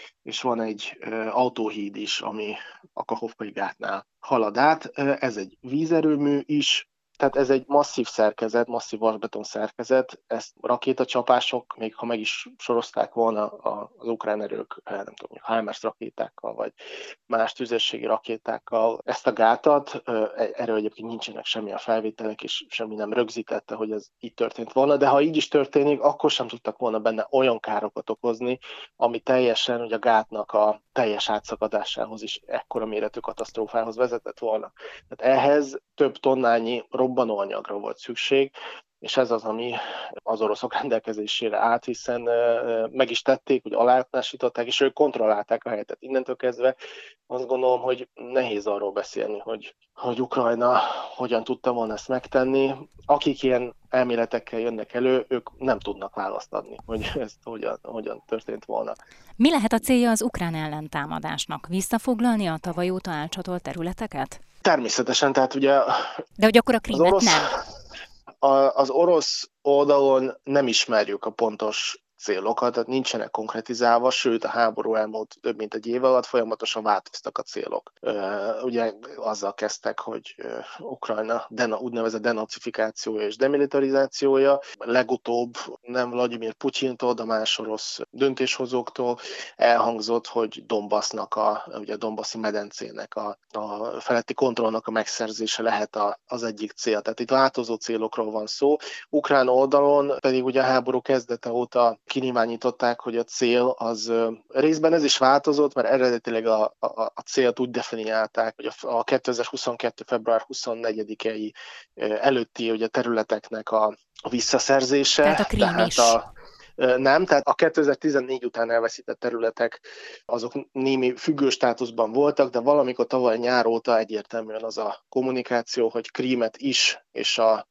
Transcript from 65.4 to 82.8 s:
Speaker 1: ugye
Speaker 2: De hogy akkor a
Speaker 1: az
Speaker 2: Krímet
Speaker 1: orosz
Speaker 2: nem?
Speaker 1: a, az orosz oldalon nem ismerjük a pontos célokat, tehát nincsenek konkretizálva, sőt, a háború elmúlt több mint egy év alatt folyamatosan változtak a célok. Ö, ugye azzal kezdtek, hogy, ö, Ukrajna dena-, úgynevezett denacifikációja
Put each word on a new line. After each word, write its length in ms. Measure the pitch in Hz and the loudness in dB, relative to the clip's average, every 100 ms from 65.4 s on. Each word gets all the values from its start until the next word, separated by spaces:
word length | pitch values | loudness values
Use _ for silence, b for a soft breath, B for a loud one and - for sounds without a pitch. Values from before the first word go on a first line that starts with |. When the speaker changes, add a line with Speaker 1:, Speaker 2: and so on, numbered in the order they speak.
| 127 | 4
Speaker 1:
ugye 200 | 139 139 139 120 131 B B - - | 4 6 6 6 2 B B -12 2
Speaker 2:
De 100 | 220 | 6
hogy 120 | 226 | 6
akkor 160 | - | 6
a 40 | 233 | 2
Speaker 1:
az 60 | |
Speaker 2:
Krímet 280 | - 135 170 | 0 4 6
Speaker 1:
orosz 120 | 190 | 6
Speaker 2:
nem? 180 | 226 156 151 - - - - B B - - - | 6 4 2 -4 -8 -16 -18 B B -20 -20 0
Speaker 1:
a, 320 | 139 135 135 - | 4 6 6 4
az 140 | 135 | 2
orosz 600 | 135 175 170 143 - - _ | 4 4 4 2 -4 -8 _
oldalon 800 | - 143 143 143 135 131 131 - | 4 4 6 6 6 4 2 -6
nem 240 | - 143 131 | -2 0 2
ismerjük 580 | 113 - 113 104 101 - | 0 2 2 2 -2 -6
a 40 | |
pontos 720 | 107 117 107 110 101 - - _ _ | -2 -2 0 -4 -4 -6 -8 _ _
célokat, 500 | - 95 98 113 123 | -4 -2 -2 0 0
tehát 140 | 120 113 | -2 -2
nincsenek 440 | 131 127 117 107 | -2 -2 -4 -4
konkretizálva, 800 | - 110 113 - 120 120 117 123 | -6 -6 -8 -8 0 4 4 4
sőt, 340 | 127 131 113 | 2 0 0
a 40 | - | 0
háború 480 | 117 117 110 110 110 | 2 0 0 0 0
elmúlt 400 | 107 110 110 - | 0 -4 -10 -6
több 160 | 123 110 | -6 -4
mint 160 | 107 | -6
egy 140 | 113 110 | -6 -4
év 160 | 123 | 0
alatt 220 | 131 127 123 | 4 4 2
folyamatosan 580 | 127 113 113 113 - | 0 0 -2 -4 -2
változtak 540 | 110 101 - - - - | 0 0 -2 -10 -10 -8
a 40 | |
célok. 500 | - - - - - _ | -8 -8 -6 -6 -8 _
Ö, 640 | 127 107 95 104 101 - | -4 -4 -4 -4 -4 -4
ugye 320 | 127 117 117 104 - - | -2 0 -2 -4 -12 -8
azzal 380 | 110 107 101 | -6 -2 -4
kezdtek, 460 | - 107 - 107 107 | -2 -4 -4 -6 -6
hogy, 360 | - 113 - - | -8 -10 -10 -12
ö, 200 | 120 120 - B | -10 -10 -10 B
Ukrajna 640 | 151 131 - 107 110 117 110 | -14 -10 -6 -4 -2 -4 -4
dena-, 300 | 113 123 107 | -4 -2 -2
úgynevezett 420 | 123 117 113 110 | -4 -4 -2 -2
denacifikációja 1040 | 110 113 110 - - - | -2 -2 -4 -8 -8 -4